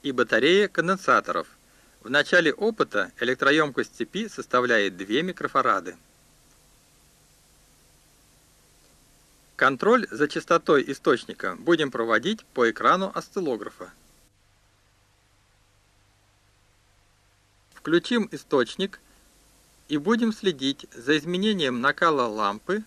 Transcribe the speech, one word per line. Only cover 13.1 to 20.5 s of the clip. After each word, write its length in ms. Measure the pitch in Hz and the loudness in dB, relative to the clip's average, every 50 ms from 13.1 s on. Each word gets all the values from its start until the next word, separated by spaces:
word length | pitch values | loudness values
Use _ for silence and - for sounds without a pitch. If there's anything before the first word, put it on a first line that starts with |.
| - | -6
осциллографа. 760 | 170 - - - 202 175 147 120 104 101 - - - - - - _ _ _ _ _ _ _ _ _ _ _ _ _ _ _ _ _ _ _ _ _ _ _ _ _ _ _ _ _ _ _ _ _ _ _ _ _ _ _ _ _ _ _ _ _ _ _ _ _ _ _ _ _ _ _ _ _ _ _ _ _ _ _ _ _ _ _ _ _ _ _ _ _ _ _ _ | -10 -10 -8 -8 -4 -2 -2 -4 -4 -6 -14 -14 -16 -20 -20 -20 _ _ _ _ _ _ _ _ _ _ _ _ _ _ _ _ _ _ _ _ _ _ _ _ _ _ _ _ _ _ _ _ _ _ _ _ _ _ _ _ _ _ _ _ _ _ _ _ _ _ _ _ _ _ _ _ _ _ _ _ _ _ _ _ _ _ _ _ _ _ _ _ _ _ _ _
Включим 540 | - _ 143 160 170 - - 240 233 196 - | -10 _ 0 0 0 2 0 -2 -2 -2 -4
источник 680 | - 143 - _ 156 135 120 - - - 190 202 - - _ _ _ _ _ _ _ _ _ _ _ _ _ _ _ _ _ - | -8 -16 -6 _ 0 0 0 0 -4 -6 -6 -6 -8 -16 _ _ _ _ _ _ _ _ _ _ _ _ _ _ _ _ _ -6
и 100 | 147 147 | -6 -2
будем 340 | 147 190 240 226 240 220 | 0 0 2 2 2 -2
следить 540 | 214 - - 190 | -2 -2 -2 -2